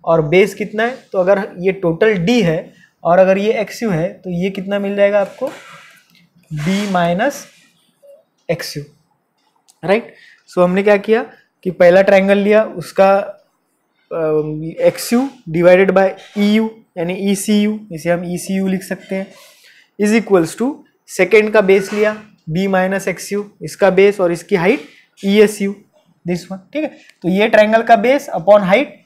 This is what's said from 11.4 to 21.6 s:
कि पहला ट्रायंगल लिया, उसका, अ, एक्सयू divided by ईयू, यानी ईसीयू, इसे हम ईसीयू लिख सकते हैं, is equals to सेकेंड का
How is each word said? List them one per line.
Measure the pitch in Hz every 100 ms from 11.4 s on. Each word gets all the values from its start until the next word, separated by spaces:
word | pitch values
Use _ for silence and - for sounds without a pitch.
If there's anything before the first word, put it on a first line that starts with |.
| _ _
कि | -
पहला | 165 180 180
ट्रायंगल | 196 196 190 202
लिया, | 202 214
उसका, | 220 175 160 - 196 196
अ, | 196 - _ _ _ _ _ _ _ 165 160 156 151 156 160 165 175
एक्सयू | 170 - 240 269 - -
divided | 160 175 180 190 185
by | 190 190 - 208
ईयू, | 208 214 220 - _ -
यानी | 170
ईसीयू, | 185 196 196 - 208 208 214 214
इसे | 165 165
हम | 175 175
ईसीयू | 175 - 190 190
लिख | 190
सकते | - 190 - 190
हैं, | 196 - - _ _ _ _ _
is | 208 226
equals | 220 190 165 -
to | 247 302 _ _ _
सेकेंड | - 180 214 214
का | 214